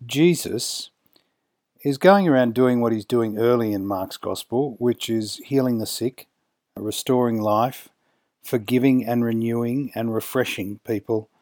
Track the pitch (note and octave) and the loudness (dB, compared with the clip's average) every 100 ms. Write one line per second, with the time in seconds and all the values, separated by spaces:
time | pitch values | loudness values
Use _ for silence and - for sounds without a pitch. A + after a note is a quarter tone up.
0 | A#2+ C3+ E3+ D#3+ - A#2 - - - _ | -8 2 4 4 -2 -6 -6 -8 -12 _
1 | _ _ _ _ _ _ _ _ C#3+ C#3 | _ _ _ _ _ _ _ _ -6 2
2 | F3+ G3+ F#3 C#3+ D#3 A#2 B2+ B2 A#2 A2+ | 6 6 6 4 2 4 4 4 2 0
3 | - A#2+ A2+ G#2+ A#2 B2 A2 G#2 G2 G2 | 0 0 0 0 2 2 0 -2 -2 -4
4 | F#2+ - G#2+ F#2+ - A#2+ C#3+ A2 B2 A#2 | -6 -8 -8 -8 -4 -4 -4 0 0 0
5 | - A2+ G#2+ - - C3+ B2+ A#2 G#2+ - | -2 -4 -4 -10 -2 0 2 0 -4 -4
6 | A#2 - - _ _ _ _ - G#2 - | -6 -6 -20 _ _ _ _ -10 -8 -6
7 | - B2+ A#2+ A2+ G#2+ G#2+ B2 - - _ | 0 2 2 0 2 2 2 -2 -18 _
8 | _ _ _ _ - B2 G#2 B2 C3+ B2+ | _ _ _ _ -6 -6 0 2 4 2
9 | A2+ A#2+ A#2 A2+ A2+ A#2 A#2+ B2+ C#3+ A#2 | 0 0 0 -2 -2 -2 -2 -4 -6 -6
10 | A2+ A2 - C3 A#2+ - G2 G#2 - G#2+ | -4 -4 -4 -2 -2 -4 -10 -10 -6 -6
11 | - A2+ G#2+ _ | -2 -4 -4 _